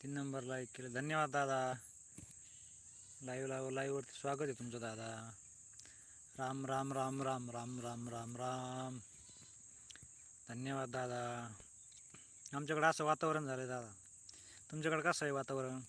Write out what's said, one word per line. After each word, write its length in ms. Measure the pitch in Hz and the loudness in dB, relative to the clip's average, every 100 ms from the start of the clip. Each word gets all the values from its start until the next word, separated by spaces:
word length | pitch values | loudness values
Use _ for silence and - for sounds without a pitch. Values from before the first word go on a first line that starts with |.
तीन 80 | 139 | -2
नंबर 300 | 143 139 135 | 0 0 0
लाईक 260 | 127 131 127 - | 0 0 -2 -6
केलं, 180 | 127 | -4
धन्यवाद 360 | 123 143 156 151 | 0 4 4 6
दादा. 440 | 143 139 135 131 127 - - - - - - - - - - - - - - | 6 6 6 4 2 -4 -16 -16 -14 -14 -14 -16 -18 -18 -18 -18 -18 -16 -10
लाईव्ह, 240 | 131 127 135 | -4 -2 0
लाईव्ह, 240 | 131 135 | 0 0
लाईव्हवरती 480 | 131 135 139 127 - | 2 2 0 -2 -4
स्वागत 200 | 139 139 | 0 2
आहे 100 | 147 | 2
तुमचं 260 | 123 123 117 | 0 -4 -2
दादा. 500 | 113 110 113 113 113 - - - - - - - - - - - | -2 -2 -4 -4 -8 -12 -16 -18 -18 -16 -16 -16 -18 -18 -16 -2
राम, 280 | 131 135 131 | 0 0 2
राम, 280 | 135 135 | 2 4
राम, 280 | 135 131 135 | 2 2 2
राम, 280 | 135 131 123 | 2 2 0
राम, 280 | 120 120 127 | -4 -2 -2
राम, 280 | 120 120 120 | -2 -2 -2
राम, 260 | 117 117 120 | -4 -4 -2
राम. 600 | 127 127 127 127 131 127 101 - - - - - - - - - - - - - - | 0 0 0 -2 -2 -4 -10 -16 -16 -16 -16 -18 -18 -18 -16 -14 -14 -18 -18 -18 -10
धन्यवाद 400 | 117 131 139 131 | -4 0 0 0
दादा. 640 | 127 127 123 120 120 117 107 - - - - - - - - - | 0 2 2 0 0 -4 -8 -14 -16 -18 -18 -16 -18 -18 -14 -6
आमच्याकडे 320 | 143 147 156 156 | -4 2 6 8
असं 180 | 160 | 8
वातावरण 420 | 151 156 165 156 147 | 6 6 6 4 2
झालंय 220 | 131 131 | 0 0
दादा. 240 | 127 113 101 - - - - - - - | -2 -4 -12 -18 -18 -16 -16 -16 -18 -8
तुमच्याकडे 300 | 151 156 160 | 0 4 6
कसं 240 | 151 170 147 | 6 6 4
आहे 60 | |
वातावरण? 480 | 139 135 135 131 131 | 2 2 0 0 -2